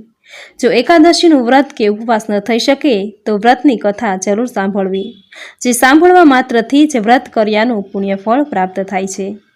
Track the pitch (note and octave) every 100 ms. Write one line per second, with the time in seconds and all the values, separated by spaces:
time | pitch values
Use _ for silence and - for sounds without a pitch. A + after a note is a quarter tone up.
0 | - _ _ - - - A#3+ G3+ B3 E4+
1 | E4+ E4 F4 C#4+ A#3 C4+ C#4+ - G#3 G#3
2 | A#3 A3 G#3+ G#3 G3+ A#3 C4 C4+ D4+ G#3
3 | G3 - - G#3 A#3+ B3+ D4 G#3+ G3+ G3+
4 | A3+ F#3+ G3+ G3+ B3 G#3 G3 G3 F#3+ F#3+
5 | A3+ - _ - - - B3 A#3+ B3+ D4+
6 | F4+ F4+ D#4+ B3+ B3+ A#3 A3+ C#4 D4+ B3+
7 | G3+ B3+ - A3+ G#3+ G#3 A#3 G#3+ G3 G3
8 | G3 G3 A3 B3 D4 G3+ F#3 F#3 F#3+ F#3+
9 | F#3+ G3 G3 G#3 _